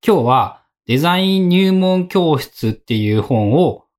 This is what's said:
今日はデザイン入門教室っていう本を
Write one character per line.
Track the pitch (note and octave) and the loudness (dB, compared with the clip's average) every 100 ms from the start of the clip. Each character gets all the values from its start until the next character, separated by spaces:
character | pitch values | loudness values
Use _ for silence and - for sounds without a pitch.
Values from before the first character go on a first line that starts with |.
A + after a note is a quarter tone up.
今 | - F#3+ | 0 0
日 | |
は | A#2+ B2+ G#2+ - _ _ - | 2 0 0 -6 _ _ -4
デ | B2 | -2
ザ | E3 F3+ | 0 0
イ | F#3+ F#3+ | 0 0
ン | F3+ | 2
入 | F3+ F#3+ | 2 2
門 | F#3+ F#3 F#3 F3+ | 2 0 0 -2
教 | G3 F3 D3 | -2 0 -2
室 | - - A2+ | -4 -6 -6
っ | |
て | - _ A2+ | -6 _ -2
い | G#2+ G#2+ | 0 -2
う | |
本 | G2+ A#2+ G#2 | 0 -2 0
を | C3 E3+ - _ | 2 0 -2 _